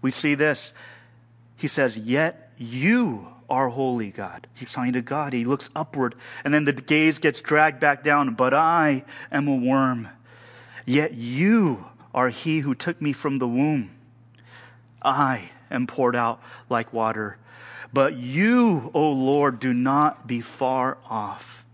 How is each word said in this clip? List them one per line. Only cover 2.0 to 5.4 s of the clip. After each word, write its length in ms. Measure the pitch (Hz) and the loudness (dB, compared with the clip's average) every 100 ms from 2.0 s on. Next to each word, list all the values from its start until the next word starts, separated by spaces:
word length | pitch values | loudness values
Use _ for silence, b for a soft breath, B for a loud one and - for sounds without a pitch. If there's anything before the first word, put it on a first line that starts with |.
| 110 131 160 - - _ | -2 0 0 -2 -20 _
you 680 | 120 123 156 240 226 113 85 - _ | -12 -2 2 2 2 -4 -12 -20 _
are 220 | 131 135 | -2 -2
holy, 400 | 120 135 123 104 | -2 -2 -2 -4
God." 360 | 95 98 - - | -8 -12 -12 -20
He's 180 | - 131 | -18 -12
talking 220 | - 123 | -4 -2
to 80 | 127 | -2
God. 320 | 123 143 143 | -4 -4 -4
He 140 | 127 | -4